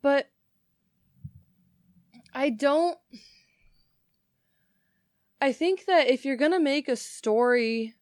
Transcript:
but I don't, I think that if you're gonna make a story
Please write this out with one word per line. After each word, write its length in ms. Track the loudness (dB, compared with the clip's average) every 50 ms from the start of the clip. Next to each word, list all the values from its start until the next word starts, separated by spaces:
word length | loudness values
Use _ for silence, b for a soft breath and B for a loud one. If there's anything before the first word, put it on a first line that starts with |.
| -2
but 260 | 0 0 0 -2 _ _ _ _ _ _ _ _ _ _ _ _ _ _ _ _ _ _ _ -20 -20 -20 -20 _ _ _ _ _ _ _ _ _ _ _ _ _ _ _ -20 _ _ -8
I 160 | -4 -4 -4
don't, 480 | -2 0 -2 0 0 2 0 -2 -4 -6 _ _ B B B B B B B B B B B B B B B B _ _ _ _ _ _ _ _ _ _ _ _ _ _ _ _ _ _ _ _ _ _ _ _ _ _ _ _ _ -2 -2
I 100 | -2 0
think 340 | 0 0 0 0 -2 -2
that 220 | 2 2 2 4 4
if 180 | 2 0 0
you're 100 | -6 -2
gonna 240 | 0 0 0 2 2
make 260 | 2 0 0 -2 -2
a 100 | -2 -6
story 1000 | -6 -6 -14 -16 -8 -4 -2 0 2 2 2 2 2 0 0 -2 -4 -6 -8 -10 _